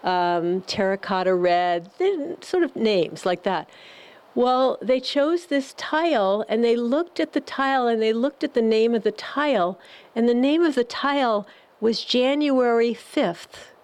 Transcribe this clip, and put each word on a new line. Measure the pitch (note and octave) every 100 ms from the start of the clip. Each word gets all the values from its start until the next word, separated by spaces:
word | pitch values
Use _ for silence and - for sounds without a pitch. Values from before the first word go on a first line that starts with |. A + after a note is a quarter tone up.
um, | F#3 F3+ F3 F3 F3 F#3
terracotta | - - G3 G3 - F#3 F#3 F#3
red, | F3+ F3 F3+ F3 F3 -
then | F#4 F#4+ C#4+ F4
sort | - F#4
of | D#4+ -
names | A3 G3+ E3 D#3 G3
like | F3+
that. | - F3+ - - - - - - -
Well, | - B3 B3+ C4 -
they | G3+ B3+
chose | B3+ C#4+ C#4+ E4+ -
this | C#4+ C4+ -
tile, | - D4+ E4+ C4+ F#3+ G3+ G#3+
and | A3+
they | A#3 A#3
looked | A#3 C#4 E4+ -
at | D#4
the | D4+
tile, | C4+ - C4+ C4+ A#3+
and | A3+
they | A3
looked | A3+ C4 D4
at | D4
the | B3 A3+ A3
name | A3+ A#3
of |
the | G#3
tile, | G#3 - - D4 B3 F3 F#3 - - - -
and | A#3
the | A#3+ C4
name | D#4
of | E4+ C4
the |
tile | A#3+ - C#4 C#4+ B3+ G#3 G3+ - _ _
was | A3 A3
January | - B3 B3+ C#4+ D4 C4 B3 A#3 A#3
fifth. | A3+ - - B3 F#3 - - - -